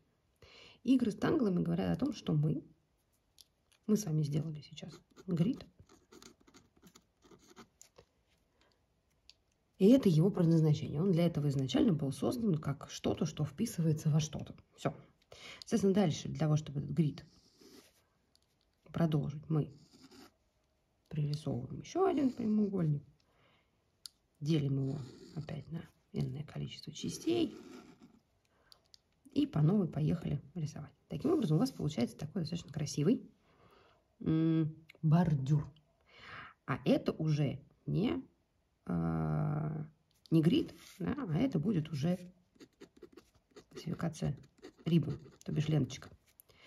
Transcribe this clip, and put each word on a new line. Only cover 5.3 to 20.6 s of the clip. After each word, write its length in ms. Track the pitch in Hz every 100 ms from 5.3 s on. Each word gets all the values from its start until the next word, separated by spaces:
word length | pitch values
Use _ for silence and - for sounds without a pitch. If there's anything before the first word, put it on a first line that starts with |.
| 170 180 294 - - - - _ - - _ _ - _ _ - - _ _ - - - - - _ - - - _ _ _ _ _ _ _ _ _ _ _ _ - _ _ _ -
И 100 | 190
это 220 | 269 220
его 200 | 151 185
предназначение. 680 | 180 165 165 156 151 - 143
Он 100 | 196
для 140 | 165 170
этого 220 | 160 143
изначально 460 | 139 131 285 240
был 180 | 156 143
создан 440 | - - 254 226 151
как 340 | 156 139 -
что-то, 360 | - - - 156
что 200 | - 147
вписывается 640 | - 233 - 160 156 156
во 100 | 151
что-то. 360 | - - - - - -
Все. 180 | 139 - - _ _ - - -
Соответственно, 340 | - 233 196
дальше 340 | 190 180 - -
для 120 | 135
того, 180 | 156 151
чтобы 220 | 151 143
этот 120 | 143
грид 340 | 147 151 - - - _ _ - - - _ _ _ _ _ _ _ _ _ -
продолжить, 580 | - 165 151 - 151 -
мы 220 | 156 - - - - - - - _ _ _